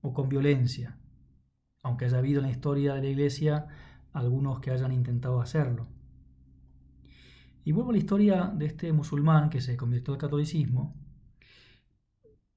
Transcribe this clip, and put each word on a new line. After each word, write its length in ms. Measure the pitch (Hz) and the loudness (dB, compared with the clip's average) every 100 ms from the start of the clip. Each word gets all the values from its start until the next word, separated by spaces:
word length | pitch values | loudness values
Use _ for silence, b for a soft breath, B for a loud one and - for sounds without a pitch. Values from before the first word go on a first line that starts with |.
o 120 | 139 | -6
con 140 | 127 135 | -2 -2
violencia, 720 | 139 143 139 120 - - - - - - _ _ _ _ _ | 2 2 4 2 -2 -10 -14 -20 -20 -20 _ _ _ _ _
aunque 240 | 131 120 123 | -6 -2 0
haya 120 | 127 | 0
habido 240 | 131 143 | 2 2
en 60 | 135 | 0
la 40 | |
historia 420 | 127 151 143 143 139 | -2 -2 0 0 0
de 60 | |
la 60 | 139 | -2
Iglesia 600 | 139 143 143 151 151 147 B B B - | 0 0 2 0 0 -4 B B B -10
algunos 480 | - 120 131 139 127 | -2 0 0 0 -2
que 120 | - | -2
hayan 200 | 127 131 | -2 0
intentado 480 | 127 123 120 127 127 | 0 0 -2 0 -2
hacerlo. 480 | 117 156 135 117 117 - - - - - - - - - - - b b b b b b | 0 0 0 -2 -6 -14 -20 -20 -20 -20 -20 -20 -20 -20 -20 -20 b b b b b b
Y 80 | - | -2
vuelvo 200 | 170 254 | 0 2
a 20 | |
la 60 | 214 | 0
historia 520 | - 202 208 185 180 | 2 4 4 4 0
de 120 | 151 151 | -2 -4
este 260 | - 170 | -4 0
musulmán 580 | 156 - 143 151 156 147 | 0 0 0 6 6 4
que 120 | 127 | 0
se 160 | 123 123 | -4 -4
convirtió 360 | 120 123 127 | -2 -2 -4
al 60 | 135 | -6
catolicismo. 760 | 147 147 151 156 110 127 - - - - - _ b b b b b _ _ _ - _ _ | -2 -2 0 0 0 0 -2 -10 -20 -20 -20 _ b b b b b _ _ _ -20 _ _